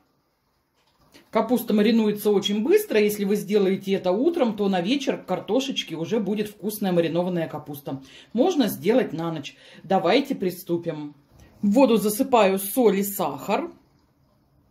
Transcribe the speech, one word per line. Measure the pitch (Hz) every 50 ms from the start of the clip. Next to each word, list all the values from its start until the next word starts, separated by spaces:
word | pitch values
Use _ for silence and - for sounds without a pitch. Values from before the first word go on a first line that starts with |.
| _ _ _ _ _ _ _ _ _ _ _ _ _ _ _ _ _ _ _ _ _ _ _ - _ _
Капуста | - 214 202 208 254 220 - - 208
маринуется | 214 208 240 226 226 214 208 208 208 - 208
очень | 208 185 196 - 208 214
быстро. | 214 311 392 427 415 - 254 208
Если | 208 208 202 202 202
вы | 196 208
сделаете | 190 170 170 208 202 190 185 190 190 - 190
это | 196 185 - 180
утром, | 185 220 269 359 339 349 254 220 196
то | 202 202 196
на | 190 180
вечер | 170 208 277 285 - 277 175 -
к | -
картошечке | - 185 175 - - 208 269 269 269 208 - - - 160
уже | 156 165 160 208 233
будет | 196 180 214 214 208 -
вкусная | - - 170 214 208 - 196 185
маринованная | 180 170 165 156 160 170 180 185 180 170 160
капуста. | 156 - 143 - - 147 139 - 160 135 135 - - - - - _
Можно | - 220 302 381 359 294 233 190
сделать | - - 139 196 240 254 202 -
на | 180 160 170 170
ночь. | 160 151 143 - - _ - - - -
Давайте | - 165 190 185 - 170 220 285 - - 247
приступим. | - 196 180 175 - - - 170 170 175 170 156 151 147 147 - _ _ _ _ - - - _ -
В | - 202
воду | 202 269 269 214 233 202
засыпаю | 180 214 208 - 269 269 247 226 202 190 190 190
соль | - - - 262 240 208 190 196
и |
сахар. | 202 - - - 175 143 143 139 - 196 208 254 330 359 - _ _ _ _ _ _ _ _ _ _ _ _ _ _ _ _ _ _ _